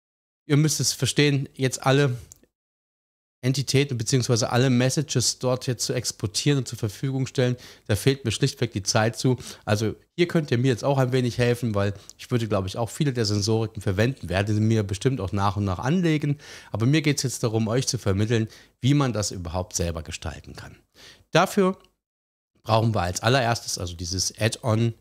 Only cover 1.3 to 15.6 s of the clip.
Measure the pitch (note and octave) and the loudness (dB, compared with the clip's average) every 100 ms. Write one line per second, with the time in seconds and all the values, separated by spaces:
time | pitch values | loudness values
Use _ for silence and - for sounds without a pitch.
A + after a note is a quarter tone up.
1.3 | C#3 C3+ - C3 - C3+ C#3 C#3 B2 - | 2 -4 -4 -4 0 2 4 2 -2 -10
2.3 | - _ _ _ _ _ _ _ _ _ | -20 _ _ _ _ _ _ _ _ _
3.3 | _ B2 C3 B2+ C3 C#3+ A#2+ A2+ C3 A#2 | _ -2 -2 2 2 2 -2 0 0 2
4.3 | A#2 A#2+ A#2+ C3+ A#2+ C3 D#3 C#3 B2+ - | 0 2 2 4 4 2 0 -2 0 0
5.3 | - B2+ B2+ C3 A#2+ - B2+ - - G#2+ | -2 -2 -2 -4 -4 -2 -4 -4 -6 -6
6.3 | - D3 C#3 A#2+ - A2 - C3+ C3 C3 | -2 0 0 -2 -6 -6 -4 -4 -4 -4
7.3 | - B2 B2 - - - G#2 C3+ C#3 A#2 | 0 0 0 -8 -12 -2 0 2 0 -2
8.3 | - C#3 - A#2 G#2 - A2+ A2 - B2+ | 0 0 0 -4 -4 0 2 2 0 0
9.3 | A#2+ - - - G#2+ A2 - _ - E3+ | 0 -4 -10 -2 0 0 -4 _ -2 0
10.3 | E3+ D3 A#2+ C3 A#2 C3 C#3 B2+ C3 B2 | 0 0 0 2 0 0 2 2 2 0
11.3 | A2+ A#2+ A#2+ A#2+ G2+ G2+ G2 - - - | 0 0 2 0 0 0 -2 -14 -16 -4
12.3 | A#2+ A2+ G#2 F#2+ A#2 A#2 - D3 B2 G#2 | -2 0 -2 -2 -4 -6 -2 -2 0 0
13.3 | G#2 G2+ A2 A2+ - G#2 F#2+ A#2+ C3+ E2 | 0 2 0 -2 -4 -2 2 2 0 -4
14.3 | F2+ G#2 G#2+ A2 A2+ G2 G#2 C3 C3 F#2 | -2 0 2 2 2 0 -2 -2 -2 -4
15.3 | G2+ G2+ G2+ | 0 0 0